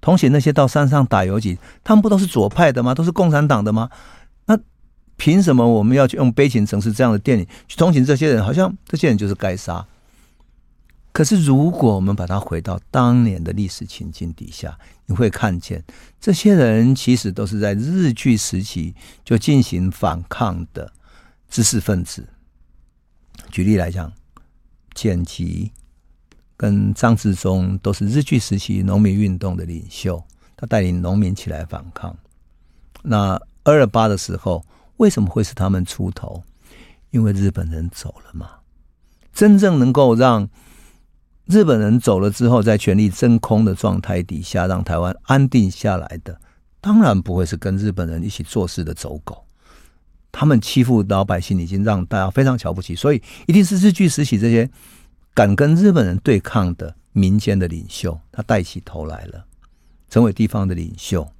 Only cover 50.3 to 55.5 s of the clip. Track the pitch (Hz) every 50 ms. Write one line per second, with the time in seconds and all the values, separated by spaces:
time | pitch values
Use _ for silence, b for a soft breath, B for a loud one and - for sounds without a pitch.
50.3 | _ - - 151 147 117 101 - - 139 123 120 127 110 101 98 101 95 98 95
51.3 | 92 87 90 - 101 92 85 82 95 98 101 110 107 95 87 - - 104 95 98
52.3 | 101 - 135 135 127 117 - - 85 95 92 - - - - 147 147 123 B B
53.3 | B B B B 160 202 202 170 202 185 185 214 185 - 196 170 131 - 147 131
54.3 | - 101 107 117 113 117 113 127 b b b b b b b b b _ _ _
55.3 | _ - 110 98